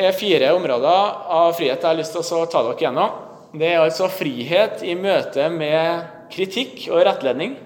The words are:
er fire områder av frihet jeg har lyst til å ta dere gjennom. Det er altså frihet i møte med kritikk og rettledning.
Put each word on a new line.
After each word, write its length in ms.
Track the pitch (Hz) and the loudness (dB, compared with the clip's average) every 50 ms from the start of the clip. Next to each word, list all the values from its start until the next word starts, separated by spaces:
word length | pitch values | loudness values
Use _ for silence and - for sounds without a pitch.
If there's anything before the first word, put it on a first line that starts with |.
| 190 | 2
er 80 | 185 185 | 2 2
fire 380 | 185 208 202 170 139 131 139 170 | 0 2 2 2 4 4 4 4
områder 600 | 180 170 143 127 120 131 156 175 190 202 214 - - - 175 170 | 2 2 0 0 0 2 4 4 4 4 2 -2 -6 -6 -2 2
av 220 | - - 226 - 170 | 4 4 4 2 0
frihet 240 | 156 131 127 - | 0 -2 -2 0
jeg 80 | - 165 | 0 0
har 80 | 165 165 | 0 0
lyst 160 | 147 - - | -2 -4 -6
til 80 | 175 160 - 170 165 | -6 -6 -2 -2 -2
å 80 | 165 | -2
ta 160 | 165 - 151 | 0 0 0
dere 160 | 117 120 123 - | 0 0 -2 -2
gjennom. 380 | 160 139 123 156 190 240 - - - - - - - - - 151 | -2 -2 0 0 0 0 -2 -6 -14 -18 -20 -20 -20 -16 -6 -2
Det 140 | 160 170 | 0 2
er 80 | 170 165 | 2 4
altså 240 | 156 160 165 - 185 | 2 2 2 0 -2
frihet 800 | 185 - - 175 147 127 120 117 139 170 190 220 214 - - - | -2 -2 -4 -4 -4 -4 -4 -4 0 2 2 2 2 0 -6 -6
i 80 | 180 175 | -6 -4
møte 540 | 180 190 196 185 143 - - - 135 143 165 | -2 0 0 0 0 0 0 -2 0 0 0
med 800 | 175 165 156 147 156 160 160 165 170 170 165 - - - - - | 0 -2 -2 0 0 2 2 0 -2 -4 -6 -10 -14 -18 -20 -12
kritikk 540 | - - 190 190 - 226 269 254 - - - 165 | -6 -6 -6 -4 -4 -4 -6 -6 -8 -12 -6 -2
og 100 | 175 165 180 196 | 2 4 4 4
rettledning. 480 | 185 - 135 131 123 131 170 240 277 - - | 4 2 0 -2 -2 -2 -4 -6 -8 -10 -16